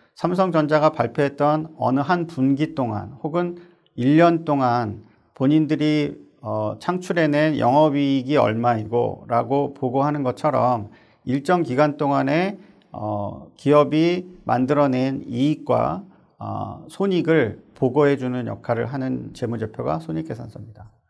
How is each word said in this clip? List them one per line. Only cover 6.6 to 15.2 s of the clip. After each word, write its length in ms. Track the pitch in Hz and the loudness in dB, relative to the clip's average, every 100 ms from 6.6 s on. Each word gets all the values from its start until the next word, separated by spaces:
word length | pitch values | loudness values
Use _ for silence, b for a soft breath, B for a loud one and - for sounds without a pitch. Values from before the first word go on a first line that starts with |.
| 107 107 | -4 -4
창출해낸 800 | - 180 180 170 156 147 156 135 | -4 -4 -2 0 2 2 2 2
영업이익이 800 | 117 139 156 143 139 135 127 147 | 2 4 4 2 0 0 2 2
얼마이고 880 | 107 113 120 113 107 120 117 95 - | 2 2 0 0 0 -2 -2 -4 -2
라고 440 | 120 127 139 139 | -2 0 -2 -2
보고하는 500 | - 131 135 143 147 | -4 -2 0 0 0
것처럼 680 | 127 123 151 131 120 120 104 b b b | -4 -2 0 2 2 0 -6 b b b
일정 380 | 127 135 139 180 | -4 -4 0 0
기간 340 | 160 127 151 143 | 2 2 2 2
동안에, 600 | 147 139 135 156 190 202 B B B | 0 0 2 0 0 -6 B B B
어, 580 | - 107 104 101 - - _ | -8 -6 -4 -6 -10 -18 _
기업이 840 | 139 147 135 151 170 180 180 - | 4 6 6 2 2 0 -6 -12
만들어낸 800 | - 120 127 147 139 127 131 135 | -2 0 2 2 2 2 0 -4